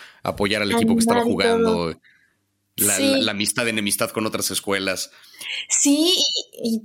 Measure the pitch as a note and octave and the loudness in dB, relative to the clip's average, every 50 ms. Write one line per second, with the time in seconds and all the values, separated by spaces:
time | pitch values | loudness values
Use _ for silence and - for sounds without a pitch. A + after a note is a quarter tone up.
0 | - - - - _ F#2 F2 - G#2 G2+ G#2 G#2+ G#2 G2+ - A#3 A3+ A3+ A3+ A#3 | -20 -20 -20 -8 _ -6 -2 -2 0 0 0 0 0 0 2 2 2 2 2 2
1 | A3+ A#3 A#3 A#3+ A#3 A#3 G#3+ F3+ - - A#3 A3+ A3+ A3+ A3 - E3+ E3 D#2 - | 2 2 2 2 2 0 0 2 2 2 2 2 2 2 2 0 -2 -4 -4 -8
2 | _ _ _ _ _ _ _ _ _ _ _ _ _ _ _ - - - G2+ - | _ _ _ _ _ _ _ _ _ _ _ _ _ _ _ -2 0 0 2 2
3 | - C4+ C4+ C4+ C4 - G#2 G2 G#2+ G2+ - - A#2+ A#2 A2 G#2+ G#2 G2+ G2 - | 2 2 2 2 2 0 0 -2 -2 -2 -2 -2 -2 0 0 0 0 -2 0 0
4 | A#2+ A2 - A2+ A2 A2 - - G2+ - G2 - - - G2 G2 F#2+ G2 F#2 F2+ | -2 -2 0 -2 -2 -2 -2 -2 -4 -2 -4 -4 -2 -2 -2 0 0 -2 -4 -4
5 | - - - - - - - - - - - - - - - - - C#4+ C#4+ D4 | -6 -10 -12 -20 -20 -20 -20 -16 -14 -12 -10 -10 -6 -4 -2 0 4 4 4 4
6 | D#4 E4+ F#4 F#4 F#4+ - - - - - - - - A3+ A3+ A3 | 4 2 2 2 0 -2 -2 -6 -8 -10 -14 -6 -4 -2 -2 -2